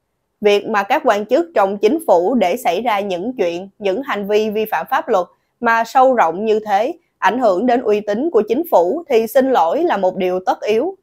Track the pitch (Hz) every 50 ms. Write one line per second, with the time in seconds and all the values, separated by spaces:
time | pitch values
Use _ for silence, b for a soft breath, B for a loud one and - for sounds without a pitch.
0 | _ _ _ _ _ _ _ - 208 208 208 202 - 208 220 202 196 - 254 311
1 | 262 247 208 202 214 - 247 311 339 339 - 220 196 190 208 202 214 214 294 330
2 | - - 196 170 175 208 269 233 190 175 202 247 - 190 170 196 233 240 214 202
3 | 202 202 180 170 190 247 254 240 190 170 170 175 196 196 _ - 208 190 185 233
4 | - 277 214 202 202 196 214 214 214 220 202 220 220 214 185 160 170 - 262 294
5 | 330 269 220 185 175 - _ _ _ _ _ - 240 233 226 226 - - - 262
6 | 262 262 254 220 175 165 165 190 220 220 214 220 214 208 196 196 226 294 349 -
7 | _ _ _ _ 180 190 214 254 254 214 180 175 240 254 240 262 - 208 208 208
8 | 208 208 208 220 294 339 - 214 214 214 233 277 339 - 226 180 170 180 262 339
9 | - - 262 220 226 220 - 269 254 269 247 214 226 226 233 285 349 339 - -
10 | - - - 190 185 180 180 185 185 - 320 - - 214 220 220 294 370 392 -